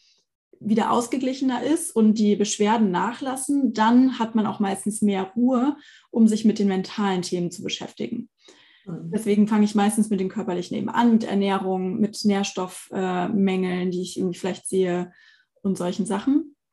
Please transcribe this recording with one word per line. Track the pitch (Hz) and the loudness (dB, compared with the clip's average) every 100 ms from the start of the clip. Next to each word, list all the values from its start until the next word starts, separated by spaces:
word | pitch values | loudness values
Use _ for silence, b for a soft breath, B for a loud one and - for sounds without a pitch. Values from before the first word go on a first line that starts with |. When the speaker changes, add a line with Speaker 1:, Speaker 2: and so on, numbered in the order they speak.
| _ _ _ _ _ - | _ _ _ _ _ -10
Speaker 1:
wieder | 208 214 - | -2 0 2
ausgeglichener | 220 247 277 254 262 262 247 | 0 0 -2 -2 -2 -2 -2
ist | 262 320 - | 0 -2 -2
und | 233 220 | 2 4
die | 214 208 196 | 4 4 2
Beschwerden | 202 - 208 226 214 | 0 0 2 2 2
nachlassen, | 175 196 247 277 269 - 285 254 | 0 -2 -4 -6 -6 -2 0 0
dann | 220 220 240 262 247 | 2 4 6 6 2
hat | 226 | -2
man | 226 208 | 0 -2
auch | - | -2
meistens | 196 196 - 208 | -2 -2 -4 0
mehr | 208 190 190 | 0 0 -2
Ruhe, | - 240 254 262 294 B B B | 0 2 2 0 -2 B B B
um | 240 220 | 4 4
sich | 214 | 4
mit | 214 208 | 2 2
den | 202 | 2
mentalen | 190 185 - 202 185 | 0 -2 -2 -2 0
Themen | 175 180 175 | -2 -4 -4
zu | - | -6
beschäftigen. | - - - - 214 - - _ b b b b 196 | -10 -8 -10 -10 -8 -8 -10 _ b b b b -14
Speaker 2:
Mhm. | 165 165 | -12 -6
Speaker 1:
Deswegen | 202 202 208 208 | -4 0 2 4
fange | 220 | 4
ich | 208 | 2
meistens | 208 202 214 208 | 2 2 2 0
mit | 190 | 0
den | 190 | -2
körperlichen | 214 185 180 180 220 | -4 -4 -4 -4 -6
eben | - | -4
an, | - 240 | 2 4
mit | 226 | 4
Ernährung, | 226 202 196 196 190 185 185 208 | 2 0 0 0 -2 -2 -2 -2
mit | 208 - | -2 -2
Nährstoff-, | 208 196 202 - 180 - - | 0 0 0 -4 -8 -10 -12
äh, | - 185 180 180 | -6 -4 -2 -2
Mängeln, | 202 196 185 185 180 185 | 0 2 0 -2 -2 -2
die | 180 | -4
ich | 190 - | -6 -4
irgendwie | 185 175 | -4 -4
vielleicht | 190 - - | -6 -6 -4
sehe | 190 185 175 180 b b b b _ | 0 0 0 -4 b b b b _
und | 202 190 | -4 -2
solchen | 180 190 185 | -4 -4 -4
Sachen. | 202 269 294 - - _ | -2 0 0 -2 -12 _